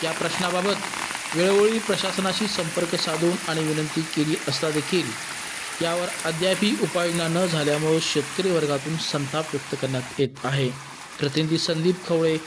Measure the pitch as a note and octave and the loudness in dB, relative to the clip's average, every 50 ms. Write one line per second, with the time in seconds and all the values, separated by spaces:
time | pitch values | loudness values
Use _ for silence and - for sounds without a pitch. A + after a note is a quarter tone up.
0 | - D#3+ D#3+ - E3 E3+ E3 - F#3 F3+ F3 F3+ F3+ G3+ G3 - - - - - | -2 -2 -2 0 -2 -2 0 0 0 0 0 2 2 2 0 0 -2 -6 -6 -6
1 | - - - - - - - D#3+ F3 F#3+ G3 G3+ G#3 G#3+ A3+ A3+ G#3+ - G3 E3+ | -6 -6 -6 -6 -6 -4 0 2 4 6 6 6 6 6 4 2 2 0 0 0
2 | - F#3+ F#3 F#3 F#3+ F#3+ F3 - G#3+ G3+ - - F3 D#3+ - F3 F3 E3+ F3 E3 | 0 -2 0 0 0 0 0 0 -2 -2 0 -2 -2 -2 0 -2 -2 0 0 -2
3 | - F3 D#3+ D#3+ E3 E3+ F3+ F3 - - D#3+ D#3+ D#3+ D#3 D#3 D3+ D#3 D3+ - D#3+ | 0 0 0 2 2 2 2 2 -2 -2 0 0 0 0 0 0 -2 -2 -2 -2
4 | D#3+ D#3 - D#3+ D3 D3+ D#3 D3+ - - C3+ - - D#3+ D3+ D3+ C#3 - - F3+ | -4 -2 0 0 2 2 0 -2 -2 -4 -2 0 -2 0 0 0 0 2 0 0
5 | D3+ B2 G#2+ - - - - - - - - - - - - - E3 E3+ E3+ F3 | 0 0 -4 -8 -8 -10 -10 -10 -8 -10 -8 -8 -8 -8 -4 -2 -2 0 0 0
6 | F3 F3+ - - - D#3+ D#3+ D#3+ F3 F#3+ F#3+ F#3 G3+ G#3 - - A3 D#3 - F3+ | -2 -4 -4 -4 -4 -4 -2 2 2 2 2 4 4 2 2 2 0 0 0 0
7 | F3 F3 E3+ E3+ E3+ E3 E3 E3+ F#3+ F3 E3 D#3 D3 D3 D3 D3+ D#3 D#3 D#3+ D#3+ | 0 2 0 0 0 2 2 2 2 2 2 2 2 2 2 2 2 2 2 2
8 | D#3+ - - D3+ C3+ C#3 - - F#3 F#3+ F3+ E3 D3+ C#3+ C#3+ C#3 C3+ D3+ D#3+ D#3+ | 2 2 0 0 0 -2 -2 -2 0 2 2 2 2 2 0 -2 -2 -2 -4 -2
9 | - - - D3 C#3+ C3+ C3+ D#3 D#3+ D#3+ - C#3+ - - - C#3 - C3 C3 B2+ | -2 -2 -2 -2 -2 -2 -2 -2 -2 -2 -4 -6 -4 -4 -6 -4 -2 -2 -2 -2
10 | B2 - - - C#3 C3 C3+ - - B2+ C#3 C#3 C3+ B2+ B2 - - - - - | -4 -6 0 0 0 0 0 -4 -4 -2 0 2 0 0 -2 -6 -12 -14 -16 -16
11 | - - - - - C#3+ C3+ D3+ D#3+ D#3 E3 D#3+ D#3+ - E3+ D#3+ D#3+ F3+ F3+ F3+ | -16 -16 -6 -4 -4 0 0 0 0 2 0 0 0 0 0 2 2 2 2 0
12 | - - F3 E3 E3 D#3+ D#3+ D#3 D#3 | 0 0 0 2 4 4 2 0 -2